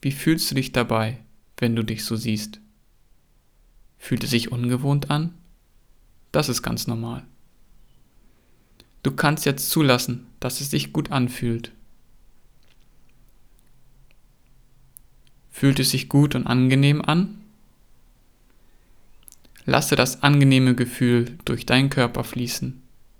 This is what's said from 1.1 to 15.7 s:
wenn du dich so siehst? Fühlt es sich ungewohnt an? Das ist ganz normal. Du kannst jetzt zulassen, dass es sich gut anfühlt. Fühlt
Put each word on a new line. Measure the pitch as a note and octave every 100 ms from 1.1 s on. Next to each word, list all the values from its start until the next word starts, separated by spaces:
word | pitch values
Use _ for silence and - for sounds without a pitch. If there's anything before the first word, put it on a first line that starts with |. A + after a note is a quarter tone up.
| C3 - - _ -
wenn | A#2+
du | A#2
dich | A2 G#2+
so | -
siehst? | A2+ G#2+ G#2+ - - _ _ _ _ _ _ _ _ _ _ _ _ _ _
Fühlt | - B2
es | -
sich | A#2+ -
ungewohnt | A#2+ A#2+ B2 C#3+ C#3+ C#3+
an? | D3 E3 - - _ _ _ _ _ _ _ _
Das | C#3+ C#3
ist | A#2+
ganz | A#2 A2+ -
normal. | A2+ A#2 B2 - _ _ _ - - - _ _ _ _ _ _ _ _ _ - _
Du | C#3
kannst | C#3 D3 D3+
jetzt | - C#3 -
zulassen, | D#3+ C#3+ B2 - A#2+ - -
dass | B2+ -
es | C#3
sich | D3 -
gut | - C#3+
anfühlt. | C#3 A#2+ - A#2+ A2+ - - - - _ - - - _ _ - - - - - - - - - - _ - - _ - - _ _ _ _ _ _ - - - _ - _ _
Fühlt | - C#3